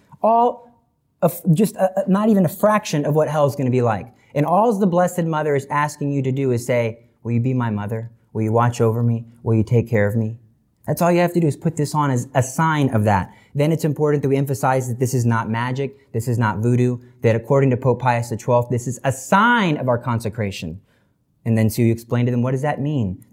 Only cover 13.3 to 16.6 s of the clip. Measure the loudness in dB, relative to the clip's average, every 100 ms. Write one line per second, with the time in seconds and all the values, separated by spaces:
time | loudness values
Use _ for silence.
13.3 | -10 _ -2 0 0 -2 0 0 0 0
14.3 | 0 0 -2 0 0 -2 -2 0 0 2
15.3 | 0 -2 -4 -4 -4 -6 -10 _ -6 -2
16.3 | 0 0 0